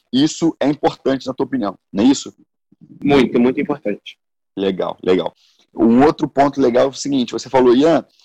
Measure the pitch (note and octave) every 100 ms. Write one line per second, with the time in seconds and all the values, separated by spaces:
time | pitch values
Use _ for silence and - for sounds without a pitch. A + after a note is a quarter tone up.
0 | _ B2+ D#3 - E3 - C3+ D3 D#3+ -
1 | C3 C3+ - - B2 C3 G2+ - _ G2
2 | B2 - - - _ _ _ _ - -
3 | - C#3+ A2+ B2+ B2 C3 C#3+ C#3+ G#2 G2
4 | - - _ _ _ - G2 F#2 E2+ -
5 | - F#2 D#2+ - _ _ _ - A2+ A#2+
6 | D3 D#3 D3+ - C#3+ C#3 B2+ A#2+ C3+ C3
7 | C#3 C#3 A#2+ A2+ B2+ C3 B2+ A#2+ D#3+ D3
8 | - _